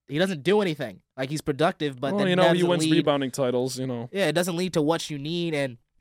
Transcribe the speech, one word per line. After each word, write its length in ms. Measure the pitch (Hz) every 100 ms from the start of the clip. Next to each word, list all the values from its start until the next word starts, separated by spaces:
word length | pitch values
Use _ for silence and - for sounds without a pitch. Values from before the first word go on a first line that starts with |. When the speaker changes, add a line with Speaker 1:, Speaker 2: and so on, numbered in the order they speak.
| _
Speaker 1:
he 100 | 143
doesn't 240 | 190 165
do 180 | 139 214
anything. 400 | 196 151 120 95 _ -
Like, 140 | 135
he's 100 | 151
productive, 600 | - 135 165 - 147 127
but 120 | 160
Speaker 2:
Well, 60 | 196
Speaker 1:
then 80 | 190
Speaker 2:
you 80 | 180
know, 60 |
Speaker 1:
that 120 | 170 175
Speaker 2:
he 40 |
Speaker 1:
doesn't 60 | 175
Speaker 2:
wins 140 | 175
Speaker 1:
lead 80 | 160 160
Speaker 2:
rebounding 340 | 151 143 135
titles, 480 | 143 127 123 131 127
you 80 | 131
know. 220 | 120 117
Speaker 1:
Yeah, 140 | 196 170
it 60 |
doesn't 220 | 156 180 170
lead 160 | 185
to 80 | 165
what 260 | 147 165 -
you 100 | 147
need. 360 | 143 170 170
And 240 | 147 135 120 _ _